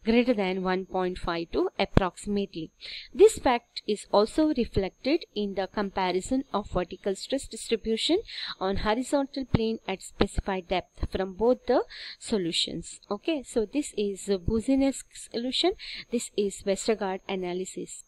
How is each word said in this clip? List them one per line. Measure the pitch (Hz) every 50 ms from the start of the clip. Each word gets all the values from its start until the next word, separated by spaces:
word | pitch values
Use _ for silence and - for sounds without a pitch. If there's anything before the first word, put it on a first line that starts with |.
| -
greater | 226 226 240 240 240 247
than | 202 196 185 190 190 180
one | 185 185 190 190
point | - - 185 185 185 185
five | - - 185 170 170 170 -
two | - - 349 - _
approximately. | - 196 - - - 196 175 _ - - 208 202 202 202 - - 170 165 - _ _ - - - - - - -
This | 247 381 440 -
fact | - - 277 240 240 _ _ _ - _
is | - 214 - - _ -
also | 202 208 - - - 311 311 302
reflected | 254 220 - - 214 190 185 _ _ - 247 311 349 - _ _
in | 208 208 202 190
the | 202 190
comparison | - - 220 202 196 - 202 185 180 180 185 185 - 262 262 277 _ -
of | 196 - -
vertical | - 180 180 - 190 - - 202 196
stress | - - - 262 277 - -
distribution | - 220 - - 233 214 - 220 226 220 - - 311 415 453 - - - - - - _
on | 185 190 202
horizontal | - - 214 220 247 254 - - 285 277 - - 285 262
plane | - - 233 220 226 226 - _
at | - 190 180
specified | - - - - 202 202 - - - - 190 185 175
depth | - 190 180 - _ _ - - -
from | - 190 190 190 185
both | 185 214 240 254 - _
the | - 240 320 480 - - - - - - _
solutions. | - - 233 202 175 165 - - - - - 165 170 - - - _ -
Okay, | 202 202 _ - 330 285 240
so | - - 247 214
this | 185 - 285 294 - -
is | - 208 202 196 185 - 196
a | 202
Boussinesq | 185 170 175 220 226 214 - 269 269 269 269 262 - - _ - - - -
solution, | - 233 233 262 254 - - 359 453 - - - - - - _
this | - 240 - - _
is | - 208 196 - - -
Westergaard | 202 190 - - - 220 196 208 190 185 190 _
analysis. | - 202 190 180 175 175 185 185 - - 180 175 - - - -